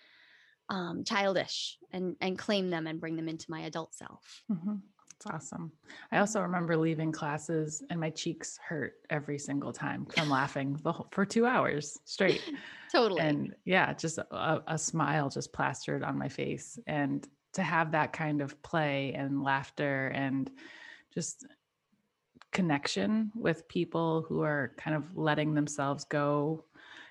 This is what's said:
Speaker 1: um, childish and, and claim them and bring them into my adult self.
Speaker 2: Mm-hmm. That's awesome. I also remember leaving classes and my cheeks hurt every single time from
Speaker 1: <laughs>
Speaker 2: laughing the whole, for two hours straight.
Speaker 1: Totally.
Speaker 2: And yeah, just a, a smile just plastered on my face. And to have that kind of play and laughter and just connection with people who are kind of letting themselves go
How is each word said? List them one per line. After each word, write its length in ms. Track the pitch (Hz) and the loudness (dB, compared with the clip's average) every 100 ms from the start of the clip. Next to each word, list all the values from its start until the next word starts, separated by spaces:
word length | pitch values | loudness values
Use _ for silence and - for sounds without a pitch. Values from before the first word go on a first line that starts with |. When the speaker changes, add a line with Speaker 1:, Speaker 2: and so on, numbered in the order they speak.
| - - - - _ _ - | -20 -20 -20 -20 _ _ -6
Speaker 1:
um, 340 | 196 175 175 | -4 -4 -4
childish 760 | 190 208 196 175 - - - - - | -2 2 4 4 0 -4 -8 -10 -10
and, 220 | 185 185 - | -4 -4 -2
and 180 | 190 185 | -2 -2
claim 320 | - 202 185 | 0 2 2
them 160 | 165 160 | 0 -2
and 140 | 160 | -4
bring 160 | 165 160 | -4 -4
them 120 | 160 | -4
into 180 | 160 - | -6 -8
my 120 | 160 | -8
adult 320 | 160 165 160 | -6 -6 -8
self. 500 | - - - - - - | -10 -16 -18 -20 -10 -4
Speaker 2:
Mm-hmm. 260 | 185 185 208 - _ - | -2 -2 -4 -6 _ -20
That's 240 | - 208 | -14 -8
awesome. 380 | 160 - 170 165 - - - - | -8 -8 -8 -8 -10 -18 -18 0
I 60 | 175 | 4
also 220 | 202 214 | 4 2
remember 340 | 180 180 165 165 | 0 0 2 4
leaving 340 | 165 156 160 | 4 2 0
classes 720 | 156 151 151 - 165 151 156 269 | -2 -2 -2 -2 0 0 -4 -6
and 80 | 170 | -2
my 120 | 160 | -2
cheeks 460 | 156 170 160 - - | -2 -4 -4 -8 -12
hurt 300 | - 160 127 - - | -6 -4 -4 -8 -4
every 260 | 156 143 143 | -2 -2 -4
single 320 | - 143 135 | -2 -2 -2
time 340 | 127 143 123 135 | -4 -4 -4 -4
from 240 | - 151 | 0 2
Speaker 1:
<laughs> 0 | |
Speaker 2:
laughing 480 | 131 139 143 135 143 | 4 2 0 -2 -2
the 80 | 156 | -2
whole, 160 | 170 - | -2 -2
for 140 | - 196 | 0 2
two 180 | 226 240 | 4 4
hours 520 | 247 135 143 151 - | 6 4 2 -4 -10
straight. 360 | - - 190 - - 285 - - - | -8 2 4 4 0 -8 -10 -16 0
Speaker 1:
Totally. 280 | 330 226 170 | 4 4 4
Speaker 2:
And 340 | 156 147 135 - | 4 2 -2 -6
yeah, 280 | - 185 143 | 2 4 4
just 240 | 143 160 156 | 2 -4 -4
a, 440 | - 95 147 160 156 | -6 -2 0 0 0
a 100 | 156 | -4
smile 500 | - 165 147 151 139 | -2 0 2 2 2
just 240 | 139 139 | -2 -6
plastered 520 | - 139 135 - 143 | -2 -2 -2 -4 -2
on 120 | 131 139 | -2 -2
my 120 | 135 | -4
face. 500 | - 139 143 - - - | -4 -4 -4 -8 -12 -4
And 400 | 151 139 143 - _ _ | 0 0 -2 -6 _ _
to 80 | - | -4
have 260 | 160 165 165 | 0 2 2
that 200 | 156 147 | 2 0
kind 280 | - 156 147 | 0 -2 0
of 200 | 139 - | -2 -6
play 520 | - 165 151 139 135 | -4 0 2 2 0
and 280 | 139 139 139 | -2 -2 0
laughter 680 | 139 135 139 - 147 135 135 | 2 0 0 -2 0 0 0
and 360 | 135 135 135 131 - - - - - _ | 0 0 0 -2 -6 -18 -18 -20 -20 _
just 340 | - 165 - - _ _ _ _ _ _ _ _ - - | -8 -6 -8 -18 _ _ _ _ _ _ _ _ -20 -4
connection 760 | - 175 143 - 196 202 220 220 | 2 4 4 2 0 2 2 0
with 340 | 226 170 165 - | 0 2 2 0
people 560 | 180 165 165 165 160 160 | -2 0 2 2 2 2
who 140 | 160 | 2
are 300 | 156 147 127 - | 2 2 0 -4
kind 180 | - 151 | -2 -2
of 200 | 156 185 | -2 0
letting 380 | 156 147 151 | 2 4 4
themselves 500 | 147 147 - 139 143 | 2 2 0 0 -2
go 600 | - 151 147 147 147 160 - - - - - | -2 0 2 2 2 -2 -6 -20 -20 -20 -18